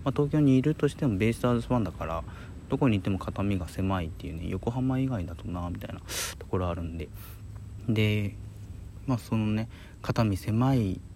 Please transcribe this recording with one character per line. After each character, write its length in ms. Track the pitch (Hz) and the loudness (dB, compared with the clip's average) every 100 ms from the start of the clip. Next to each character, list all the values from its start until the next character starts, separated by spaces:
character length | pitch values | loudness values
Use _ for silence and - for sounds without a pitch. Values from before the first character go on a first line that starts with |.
ま 60 | 143 | -2
あ、 20 | |
東 180 | 131 147 | 0 2
京 100 | 156 | 6
に 160 | 147 131 | 8 8
い 40 | |
る 140 | 127 - | 6 2
と 140 | 143 | 2
し 40 | |
て 140 | - 143 | 2 0
も 100 | 98 | 4
ベ 120 | 110 | 2
イ 40 | |
ス 60 | 113 | 4
タ 140 | 123 | 2
ー 80 | 120 | 2
ズ 60 | 117 | 2
フ 60 | |
ァ 60 | 123 | 0
ン 60 | 95 | 0
だ 80 | |
か 120 | - 80 | -2 -4
ら、 180 | 82 - - - - - | -4 -6 -12 -12 -14 -4
ど 100 | 135 | 2
こ 120 | 139 | 4
に 80 | 104 | 4
い 20 | |
て 100 | 107 | 2
も 80 | 95 | 0
肩 260 | - - | -2 -2
身 140 | 101 98 | 0 0
が 120 | 82 | -2
狭 320 | - 95 95 | -2 0 2
い 60 | 80 | -2
っ 20 | |
て 180 | - 85 | -6 -8
い 40 | |
う 60 | 82 | -6
ね、 120 | 87 | -4
横 200 | 92 - | -2 -2
浜 300 | 123 131 131 | 0 2 2
以 80 | 131 | 0
外 180 | 117 85 | 0 -4
だ 100 | 85 | -6
と 120 | - | -6
な、 220 | 87 87 | -4 -4
み 80 | 90 | -6
た 120 | - | -8
い 60 | 87 | -10
な 60 | - - - - | -8 -6 -6 -8
と 80 | - | -2
こ 100 | 95 | 0
ろ 100 | 90 | 0
あ 80 | 85 | 0
る 80 | |
ん 140 | 85 82 | -4 -6
で。 100 | 78 - - - - - - - - | -8 -10 -14 -14 -14 -12 -12 -8 0
で、 480 | 110 107 107 101 - - - - - - - - | 2 4 2 0 -6 -12 -12 -12 -12 -12 -10 -2
ま 80 | 123 | -2
あ、 20 | |
そ 200 | - 113 | 0 0
の 100 | 107 | 2
ね、 220 | 107 110 - - - | 0 -2 -10 -16 -10
肩 240 | - 110 110 | -2 2 2
身 100 | 95 | 2
狭 400 | - 107 127 135 | 0 2 4 4
い 240 | 101 87 - | 2 -2 -8